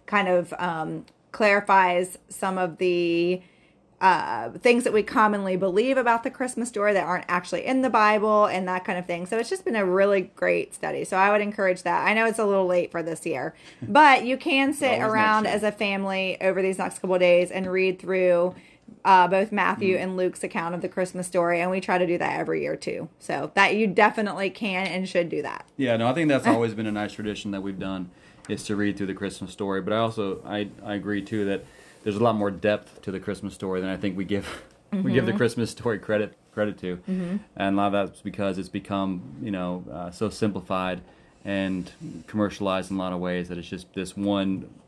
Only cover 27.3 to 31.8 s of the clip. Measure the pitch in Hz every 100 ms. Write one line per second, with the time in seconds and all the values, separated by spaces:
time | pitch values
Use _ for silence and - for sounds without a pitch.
27.3 | 98 104 98 98 95 95 95 90 - -
28.3 | - - 101 - 104 101 95 98 95 98
29.3 | - 92 - 98 95 90 107 113 110 101
30.3 | 90 - 104 101 - 107 101 92 101 98
31.3 | 110 98 98 - -